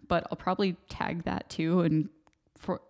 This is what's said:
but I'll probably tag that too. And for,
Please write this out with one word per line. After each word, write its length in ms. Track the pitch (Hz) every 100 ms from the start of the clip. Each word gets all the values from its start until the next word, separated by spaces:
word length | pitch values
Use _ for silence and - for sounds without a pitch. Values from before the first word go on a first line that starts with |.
| -
but 180 | 175 -
I'll 80 | -
probably 360 | - 185 196 175 -
tag 340 | - - 175
that 260 | - - -
too. 300 | - 160 180
And 300 | 170 156 - _ _ _ _ _
for, 240 | - 180 -